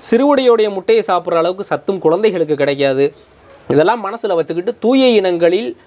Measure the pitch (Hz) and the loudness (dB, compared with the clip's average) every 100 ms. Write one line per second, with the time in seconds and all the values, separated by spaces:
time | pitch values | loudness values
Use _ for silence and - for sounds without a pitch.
0 | - 233 277 285 254 226 214 196 175 226 | 0 0 2 2 2 2 0 -2 0 0
1 | 202 180 175 170 165 185 202 151 - 196 | 2 -2 0 0 0 -4 -6 -6 -4 -2
2 | 160 170 214 185 151 147 143 139 139 131 | 0 2 0 -2 -2 -2 -2 0 0 0
3 | 143 - _ _ - - - 139 165 233 | -2 -4 _ _ -20 -20 -2 2 2 0
4 | 196 226 214 170 151 165 185 233 220 269 | -6 -8 -4 -2 -2 -4 -6 -4 0 2
5 | 262 220 190 175 170 180 240 - | 4 2 0 0 0 0 -4 -10